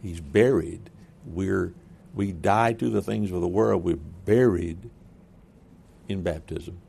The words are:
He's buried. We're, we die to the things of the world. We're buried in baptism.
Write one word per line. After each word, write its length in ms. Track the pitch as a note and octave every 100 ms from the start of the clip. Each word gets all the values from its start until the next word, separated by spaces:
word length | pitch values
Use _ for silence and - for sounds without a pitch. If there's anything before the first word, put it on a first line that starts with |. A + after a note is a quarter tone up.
He's 200 | G2 E2+
buried. 680 | D2 D#2+ B2 B2+ - - - - - - -
We're, 480 | E2+ F#2+ F#2+ F2+ - - - -
we 180 | - G2+
die 400 | E2+ D#2 G#2 A#2
to 160 | A#2 B2
the 120 | G#2+
things 300 | G2 A2 G2+
of 100 | F2+
the 60 | F2
world. 340 | F#2 A2+ G2
We're 140 | F2 E2+
buried 920 | D2+ - - A2+ B2 F2+ E2+ E2 - - - - - - - - - - - - -
in 140 | G2
baptism. 560 | F2 D#2 - E2 - F2